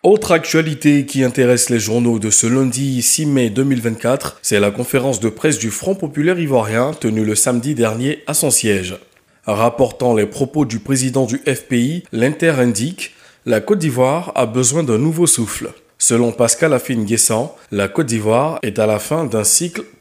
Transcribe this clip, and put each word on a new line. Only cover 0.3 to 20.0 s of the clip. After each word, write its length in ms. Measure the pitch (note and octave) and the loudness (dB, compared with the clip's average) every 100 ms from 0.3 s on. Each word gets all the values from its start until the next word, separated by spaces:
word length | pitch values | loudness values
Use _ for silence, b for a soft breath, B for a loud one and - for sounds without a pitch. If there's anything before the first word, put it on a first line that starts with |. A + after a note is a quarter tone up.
actualité 760 | E3 - D#3+ D#3+ D3 D3 C#3+ C3+ | 0 2 0 0 0 4 4 2
qui 180 | C3+ | 0
intéresse 460 | B2+ B2+ B2 A#2+ - | 0 2 4 4 2
les 100 | A#2 | 0
journaux 400 | G#2 A#2 A#2+ A2+ | 0 2 2 0
de 100 | G#2+ | 0
ce 160 | G2+ A#2 | 0 2
lundi 560 | B2+ C3 B2 C#3 B2+ | 2 0 0 -2 0
six 240 | A#2 - D3+ | 0 0 2
mai 240 | C#3 A#2 | 2 2
deux 140 | G2+ | 0
mille 180 | C#3 B2+ | 0 0
vingt-quatre, 560 | A2+ A2 A#2 B2+ - - | -2 -2 0 0 -4 -8
c'est 180 | - G#2 | -2 2
la 100 | G2+ | 2
conférence 480 | G#2 A#2+ C3+ C3+ A2+ | 0 -2 0 0 0
de 100 | A2 | -2
presse 300 | - D#3+ C#3+ | 0 -2 0
du 120 | A2+ | -4
Front 260 | - F3+ F#3+ | -4 -4 -4
populaire 420 | D3+ D3 D#3+ F3+ | -4 -2 0 0
ivoirien 540 | D#3 B2+ G#2+ A2+ C3 | 2 0 2 0 -2
tenue 320 | D#3+ A2+ A2 | -2 -2 0
le 100 | G#2+ | 0
samedi 400 | G#2+ - B2 B2+ | 0 0 0 -2
dernier 480 | C3+ A2+ A2+ C3+ D3+ - | 0 0 0 -4 -4 -4
à 40 | |
son 200 | D#3 D3 | -2 0
siège. 440 | - A2+ G2 F2+ F#2 _ b b b - | 0 0 0 -2 -10 _ b b b -4
Rapportant 680 | G#2 A#2 - G2+ - B2 | 0 0 2 -2 0 0
les 120 | A2 G2+ | 2 0
propos 400 | - C3 D3+ B2+ | -2 -4 -2 -2
du 120 | A2+ | -4
président 460 | - C3+ C3 C3 | -4 -2 0 0
du 140 | B2 B2 | -2 -2
F 240 | - E3+ | -4 -4
P 180 | - B2 | -2 0
I, 220 | B2 F3 - | 0 -4 -6
l'Inter 380 | A#2 B2+ D3+ E3 C#3 | 0 0 2 0 2
indique, « 540 | B2 G#2 C3+ F#3 - b b b - | 2 0 -4 -6 -14 b b b -2
La 160 | A2 | -2
Côte 160 | - G#3 | 2 0
d'Ivoire 520 | D#3+ B2 B2+ D#3+ E3+ | 0 2 2 0 -4
a 100 | - | -2
besoin 380 | A#2 A#2+ B2 D3+ | 0 0 0 0
d'un 160 | D3 A2 | 0 2
nouveau 280 | D#3 D#3+ E3+ | 0 2 0
souffle. » 440 | - A2 - - - _ _ | 2 -2 -6 -10 -14 _ _
Selon 340 | - A#2 A#2+ | 0 2 2
Pascal 420 | A2 A#2 - D#3+ | 2 0 2 2
Afine 320 | B2+ - A#2+ G#2 | 0 0 -4 0
Guessan, 480 | A2+ - A2 D3 B B | 0 2 0 -2 B B
la 160 | G2+ G2 | -4 -2
Côte 160 | - | -2
d'Ivoire 540 | C#3+ A2+ G#2+ A#2 D3+ D3 | -2 -2 2 2 2 -2
est 160 | G#2+ G2 | -6 0
à 60 | |
la 140 | G#2+ G#2+ | 0 0
fin 260 | - D#3 | -2 -4
d'un 200 | C#3+ A2 | -2 -2
cycle 400 | G#2 - E3+ - - _ | 0 0 -2 -8 -14 _